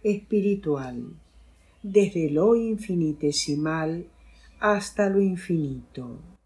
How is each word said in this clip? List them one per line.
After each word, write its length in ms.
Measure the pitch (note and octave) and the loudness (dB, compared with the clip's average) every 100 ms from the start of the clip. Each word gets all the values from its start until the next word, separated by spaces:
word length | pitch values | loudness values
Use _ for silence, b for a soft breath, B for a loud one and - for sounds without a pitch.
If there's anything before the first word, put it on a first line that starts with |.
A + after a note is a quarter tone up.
espiritual, 1120 | G#3+ G3+ - G#3+ G3 G3 D#3+ C#3+ B2+ A#2+ C3+ - _ - b b b b | -2 -2 -2 0 2 0 -2 -4 -4 -10 -12 -16 _ -20 b b b b
desde 480 | G#3 G3+ G3 E3+ D#3 | 0 4 4 2 0
lo 260 | D3 G3+ A#3 | 4 4 4
infinitesimal 1500 | A3+ G#3+ G#3+ F3 D#3 D3 D3 D3 - D3 D#3 D#3+ D#3 E3+ F3 b b b b - | 2 -4 -2 0 0 0 -2 0 -2 -2 -2 -2 -4 -6 -10 b b b b -2
hasta 500 | G#3 G3+ G3+ - G3+ | 0 0 -2 -2 2
lo 100 | G3 | 2
infinito. 1000 | G3 F3+ - E3 C#3+ C3 - - B2 B2+ E3 - | 2 0 -2 -2 -2 -6 -12 -14 -14 -14 -18 -20